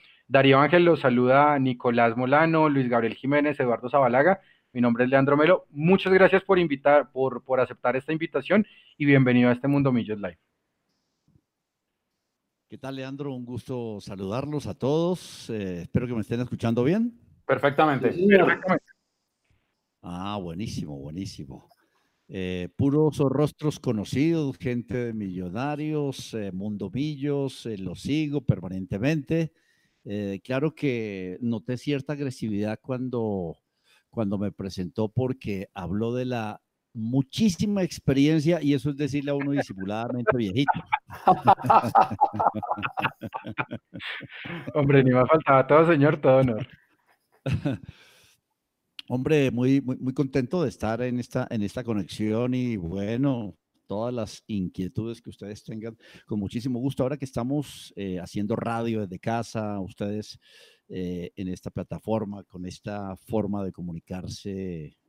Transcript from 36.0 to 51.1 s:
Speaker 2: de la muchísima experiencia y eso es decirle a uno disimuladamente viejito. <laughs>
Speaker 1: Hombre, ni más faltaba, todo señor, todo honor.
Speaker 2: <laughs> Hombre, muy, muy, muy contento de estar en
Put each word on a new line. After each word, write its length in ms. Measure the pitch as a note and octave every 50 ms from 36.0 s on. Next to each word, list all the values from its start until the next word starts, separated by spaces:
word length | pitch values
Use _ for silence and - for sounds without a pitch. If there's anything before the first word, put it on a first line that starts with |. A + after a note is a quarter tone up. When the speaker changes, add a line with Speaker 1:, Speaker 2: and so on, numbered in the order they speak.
| A2+ A#2 A#2+
Speaker 2:
de 100 | B2+ B2+
la 380 | B2+ B2 A#2 A2 G#2 G2 - _ _ _ _ _ _ -
muchísima 880 | A2+ A2 A2+ B2+ C#3 C#3 - - - A3 G#3+ E3 - A3+ G#3 G#3 G3 F3+
experiencia 800 | - - - - - C3+ C3+ C#3 D3+ D#3+ D#3+ C#3 D#3+ F3 D#3+
y 140 | D3+ C#3+ C#3+
eso 160 | C3 A#2 D3
es 40 | C#3+
decirle 360 | C3+ D3+ C#3 B2+ C#3+ C#3 C#3+
a 40 | C#3+
uno 160 | C#3+ C#3 C#3+
disimuladamente 840 | C#3 C#3+ C3+ - G2 F#2+ F#2+ F#2+ G#2 A2 A#2 A#2+ B2 B2 A#2+ - -
viejito. 340 | B2 A2+ G2 F#2 B2+ D3 - - - - - - - - -
<laughs> 3750 | - - - F#3+ F3+ - - A3 G3 - - - A3+ A3 - A2+ - - - - A2 - - - - G#2+ - - - G#2+ - - - - G2+ - - - - - - _ - - - - - - G#2+ - C3 - B2 A2 _ _ - - - - - - - - - - - - F3 E3 C#3 - -
Speaker 1:
Hombre, 300 | D#3 C#3+ C#3 C#3+ C#3 C3
ni 80 | B2+
más 160 | B2 B2+ B2+
faltaba, 400 | A#2+ D#3+ D#3+ - - C3+ C3 B2+
todo 180 | - C#3+ D#3 E3
señor, 360 | E3 E3+ C#3+ C#3 D3+ C#3+ -
todo 160 | - C#3 C3
honor. 280 | C3 C3 B2+ A2+ G#2+ C3 - - _ _ _ _ _ _ _ _ _ _ _ _ _ -
Speaker 2:
<laughs> 480 | C3+ - - - D3 A#2+ F2 - - - _ _ _ _ _ _ _ _ _ _ _ _ _ _ _ _ _ _ _ _ - - - B2
Hombre, 380 | B2+ C3 D3+ D#3 D3 C#3 B2+
muy, 300 | A2+ A#2+ B2+ C3 C#3 C#3
muy, 160 | C#3 B2 B2+
muy 160 | - - B2+ -
contento 500 | - D3 C3+ - C#3 B2 A#2+ - F3+ E3
de 60 | A#2
estar 320 | - - - G#2+ A2+ A#2
en 180 | B2 B2+